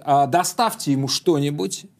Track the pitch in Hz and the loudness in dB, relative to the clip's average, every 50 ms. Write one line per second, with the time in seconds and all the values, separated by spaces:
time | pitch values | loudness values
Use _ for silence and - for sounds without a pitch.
0 | - 147 139 143 139 135 143 175 180 - - - 233 220 - - - 151 139 135 | -2 2 2 4 4 4 2 0 0 0 -2 0 0 -2 -2 -4 -2 -2 -2 0
1 | 135 131 - - - 180 165 143 143 143 147 147 143 151 - - - - _ | -2 -2 -4 -2 0 2 2 2 0 -2 -2 -4 -6 -6 -6 -10 -14 -18 _